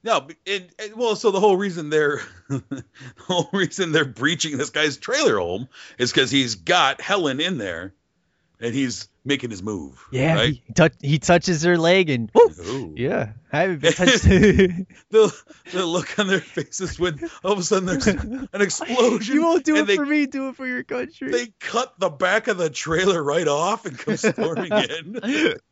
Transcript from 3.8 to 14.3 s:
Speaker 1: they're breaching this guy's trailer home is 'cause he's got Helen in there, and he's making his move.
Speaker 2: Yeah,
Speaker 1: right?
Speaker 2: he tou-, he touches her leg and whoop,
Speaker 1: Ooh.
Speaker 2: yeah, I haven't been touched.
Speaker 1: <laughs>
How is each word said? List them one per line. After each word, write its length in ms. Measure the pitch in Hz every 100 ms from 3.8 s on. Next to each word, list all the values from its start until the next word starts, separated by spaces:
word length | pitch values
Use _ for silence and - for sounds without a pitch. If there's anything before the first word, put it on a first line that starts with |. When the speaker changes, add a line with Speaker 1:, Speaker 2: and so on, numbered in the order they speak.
| 175
Speaker 1:
they're 120 | 156 143
breaching 500 | 107 143 170 160 139
this 140 | 151
guy's 260 | 151 151 131
trailer 420 | - 269 285 107
home 300 | 87 95 127 - - -
is 120 | 123
'cause 180 | - 131
he's 240 | 139 123
got 460 | 104 85 175 139 139
Helen 360 | - 202 156 131
in 200 | 175 160
there, 340 | 98 82 95 _ _ _ _ _ _ _
and 140 | 117
he's 340 | 123 131 107 - _ 127
making 240 | 139 127
his 120 | 98
move. 400 | 101 101 69 67 -
Speaker 2:
Yeah, 260 | 127 151 160
Speaker 1:
right? 260 | 120 143
Speaker 2:
he 80 | -
tou-, 160 | - 160 _
he 160 | 139 151
touches 460 | - 175 - 160
her 120 | 170 170
leg 320 | 165 190 170
and 220 | 127 110
whoop, 200 | - 466 82
Speaker 1:
Ooh. 340 | 85 123 117 -
Speaker 2:
yeah, 360 | 131 208 110 107 _
I 60 | 143
haven't 200 | 190 160
been 100 | 170
touched. 320 | - 185 233
Speaker 1:
<laughs> 840 | -